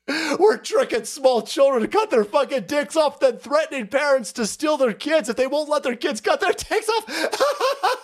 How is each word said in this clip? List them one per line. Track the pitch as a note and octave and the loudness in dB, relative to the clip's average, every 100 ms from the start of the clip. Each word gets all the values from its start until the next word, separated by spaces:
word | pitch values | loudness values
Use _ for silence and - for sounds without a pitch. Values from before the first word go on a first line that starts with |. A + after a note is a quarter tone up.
| - D4+ D#4+ C#4 | -6 -4 -2 4
We're | G4+ - | 4 4
tricking | - A4 A3 A#3 | 0 0 0 -2
small | A3+ - C4+ A#3+ | -6 0 2 2
children | A3 - C#4 C4 | -2 2 4 4
to | G#3+ | 0
cut | G4 A4 | 0 2
their | B3 | 0
fucking | G#3 D4 C#4 C#4 | 2 0 0 -2
dicks | E3+ D4 C#4+ D#4+ | -2 -2 0 0
off, | D4 D4 | 0 2
then | C4 G#3 | 0 0
threatening | A#3 C#4+ D#4 C#4 G#3 | 0 0 0 -6 -4
parents | B3+ D4 C4+ G#3 | 0 2 2 0
to | - A3 | -4 -4
steal | - D4+ D4+ | -2 -2 2
their | B3+ | 0
kids | F#3+ D4 D#4 B3+ | 0 0 0 0
if | A3 | -2
they | C4 | 0
won't | C#4+ D4+ | 0 0
let | D4 | -2
their | C#4+ A#3+ | -2 -4
kids | D#4+ A3 | -4 -4
cut | - D#4 | -2 0
their | F#4+ | 0
dicks | - - G4+ - | -2 -2 -2 0
off. | A4 G#4 | -2 -2
<laughs> | D#4+ D#4+ - C#5 - B4+ C#5+ G4 B4+ | -6 -4 0 0 0 -2 0 -2 0